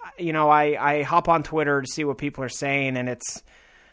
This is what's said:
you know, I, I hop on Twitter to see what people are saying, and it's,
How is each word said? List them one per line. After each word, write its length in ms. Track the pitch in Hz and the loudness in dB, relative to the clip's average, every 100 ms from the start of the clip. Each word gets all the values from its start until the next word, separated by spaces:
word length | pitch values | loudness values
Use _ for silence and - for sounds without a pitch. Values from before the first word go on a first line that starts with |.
| - - | -18 -8
you 140 | 170 | -4
know, 180 | 156 151 | 2 6
I, 260 | 151 151 143 | 6 4 2
I 240 | 143 147 | 0 0
hop 260 | 139 170 170 | 2 2 2
on 140 | 160 | 0
Twitter 400 | 143 156 143 143 | 0 -2 0 0
to 60 | 127 | -2
see 160 | - | -4
what 140 | 147 135 | -4 -4
people 260 | 147 139 | -6 -6
are 40 | 127 | -8
saying, 480 | - 143 139 135 127 | -6 -2 -2 0 -2
and 120 | 127 | -4
it's, 340 | 123 - - - - _ _ _ | -6 -8 -10 -16 -20 _ _ _